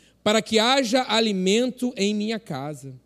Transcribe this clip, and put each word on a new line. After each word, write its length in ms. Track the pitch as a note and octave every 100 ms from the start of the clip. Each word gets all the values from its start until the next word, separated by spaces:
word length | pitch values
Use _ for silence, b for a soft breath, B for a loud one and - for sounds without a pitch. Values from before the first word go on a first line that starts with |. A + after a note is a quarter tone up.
| b b
para 180 | G#3 A3
que 200 | - G#3+
haja 440 | A#3 C#4 A#3 B3+ B3
alimento 840 | A3 A3+ F#3+ F#3 A3 B3+ B3 B3 F#3+
em 180 | G3+
minha 240 | G#3+ G#3+ A3
casa." 560 | - C3+ C#3+ C#3+ C3+ B2+